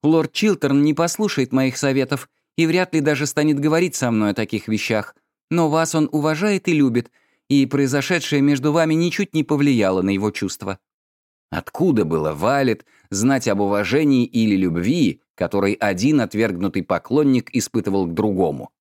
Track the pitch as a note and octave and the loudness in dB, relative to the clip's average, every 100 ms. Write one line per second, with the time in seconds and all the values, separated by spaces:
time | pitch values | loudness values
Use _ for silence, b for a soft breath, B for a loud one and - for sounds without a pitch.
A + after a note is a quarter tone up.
0 | D3+ D#3+ D3 - G#3+ F#3+ C#3+ C#3 D3 D3 | 4 2 0 0 0 2 2 2 2 2
1 | E3+ - G#3+ - B2+ C3 C3 B2+ C#3 C3+ | -2 0 -2 -2 -2 0 0 0 -2 0
2 | C3 C#3 - _ _ - E3 E3+ F3+ D#3+ | -2 -4 -8 _ _ -2 0 0 0 0
3 | C#3+ C#3+ C#3+ - D3+ C#3+ D3+ D#3+ F3+ - | 0 0 -2 0 0 0 0 0 0 -2
4 | B2+ A2+ G#2+ G2+ A2 A2 - A2 - A2 | -2 0 0 -2 -4 -4 -4 -4 -2 -4
5 | G2+ _ _ _ _ E3+ D#3+ D#3 E3 D#3+ | -4 _ _ _ _ 0 2 2 0 0
6 | D3+ D3+ D3+ D3+ G#3 G3 - D#3+ C3+ A#2 | 0 0 -2 0 0 -2 0 2 2 0
7 | A#2+ _ _ _ _ C#3 C3+ C#3 C#3 C#3 | -4 _ _ _ _ 2 2 0 0 0
8 | C3+ F3 - D3 C#3+ C#3+ D3 D3+ D#3+ D#3+ | -2 -4 0 0 2 2 0 0 2 2
9 | F3 E3 G3 D#3+ D3 D3+ C#3+ B2 G2 F#2+ | 0 -2 -2 -2 -2 0 2 2 2 2
10 | F#2 G2 G#2 - G2 - F#2+ F#2+ _ _ | 0 0 -2 -4 -8 -6 -10 -10 _ _
11 | _ _ _ _ _ D#2+ - - F#3 B2 | _ _ _ _ _ -10 -10 -2 0 2
12 | E2 D#2+ D2+ D2+ G2+ C#3 C3 A2 _ b | 0 0 -2 -2 0 2 0 -2 _ b
13 | b G2 A#2 C3+ A#2+ G2+ G2+ G2+ G2 C3 | b -2 0 0 0 0 0 0 0 2
14 | D3+ C3+ A#2+ A#2 A2 G2 F#2 E2 F#2 E3+ | 2 2 0 0 2 2 0 0 0 2
15 | A#2 - _ - E2+ G2+ G2 G#2 G#2+ F2+ | 0 -2 _ -6 -4 0 -2 0 -2 0
16 | B2 D3+ G#2+ G#2 A2 F2 G2 F#2+ E2+ F2 | 0 2 0 -2 -2 -2 -4 -4 -4 -4
17 | - C3+ D3 B2+ - B2 - A2+ G#2 G2 | 0 0 2 0 0 -6 -4 -4 -2 -2
18 | F2+ E2 G#2+ F#2 F2 C#2+ - _ | -2 -2 -2 0 -2 -2 -12 _